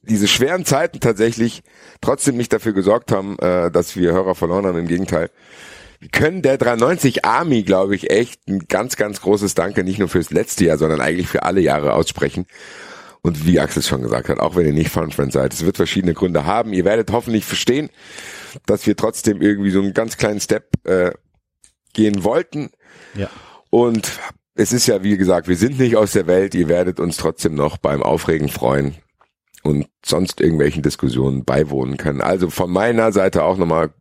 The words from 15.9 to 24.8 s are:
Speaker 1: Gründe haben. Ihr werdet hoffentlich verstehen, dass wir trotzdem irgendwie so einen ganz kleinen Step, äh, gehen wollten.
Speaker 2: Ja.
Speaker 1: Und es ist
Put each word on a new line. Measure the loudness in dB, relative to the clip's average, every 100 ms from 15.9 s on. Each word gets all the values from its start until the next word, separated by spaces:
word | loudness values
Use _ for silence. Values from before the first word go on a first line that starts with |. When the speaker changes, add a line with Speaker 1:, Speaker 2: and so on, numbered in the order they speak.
| 0 -2
Speaker 1:
Gründe | 0 0 0 0
haben. | -2 0
Ihr | 0
werdet | 2 0 0
hoffentlich | -2 0 -4
verstehen, | -2 -4 0 -2 -4 _ -20 -20 -18 -18 -20 -12
dass | -2 0 0
wir | 0
trotzdem | -2 0 -2 2
irgendwie | 2 2 2
so | 2
einen | 0
ganz | -2 -4 -2
kleinen | -2 -2
Step, | -2 -4 _ -6 0
äh, | 2 0 -2 _ _ _ _ _ _ _
gehen | 0 2 2
wollten. | 0 0 -2 -10 -10 _ _ -20 -16
Speaker 2:
Ja. | -8 -8 -10 -20 -20 _
Speaker 1:
Und | 2 2 0 -4 -10 -14 -16 _
es | -2 0
ist | 2